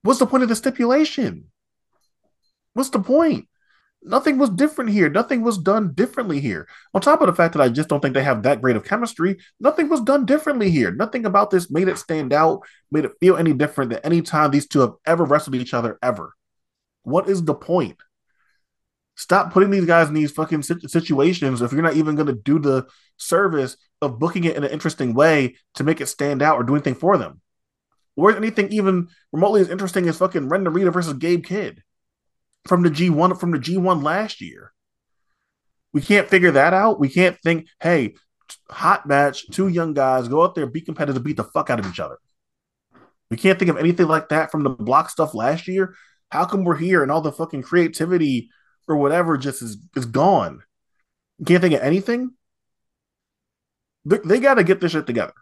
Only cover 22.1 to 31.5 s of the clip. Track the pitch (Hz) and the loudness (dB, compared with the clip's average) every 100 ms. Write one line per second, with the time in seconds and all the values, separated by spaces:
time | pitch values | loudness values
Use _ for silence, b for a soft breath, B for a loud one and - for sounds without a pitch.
22.1 | 151 147 120 135 156 143 131 127 b b | -2 -4 -4 -2 0 2 0 -4 b b
23.1 | _ - 170 196 156 127 - _ _ 143 | _ -2 0 0 -2 -6 -10 _ _ -8
24.1 | 117 160 180 170 147 143 156 156 - 127 | -4 -4 -2 -2 -2 -6 -4 -6 -4 -4
25.1 | 117 156 156 127 b _ - 147 165 135 | 2 4 4 0 b _ -4 -2 -2 -6
26.1 | - 147 135 147 139 120 143 139 123 165 | -4 -4 0 0 0 0 -2 -2 -2 0
27.1 | 185 85 69 _ _ _ _ _ _ _ | 0 -2 -14 _ _ _ _ _ _ _
28.1 | - 185 208 220 214 196 214 190 180 175 | 0 2 2 -2 -2 -2 0 2 0 -2
29.1 | b b 156 202 208 185 185 190 190 175 | b b 0 2 4 2 -2 -4 -2 -2
30.1 | 156 185 180 135 185 180 170 185 170 165 | 0 -2 -2 -2 -2 0 0 0 0 -4
31.1 | 139 165 175 - | -4 -2 -2 -2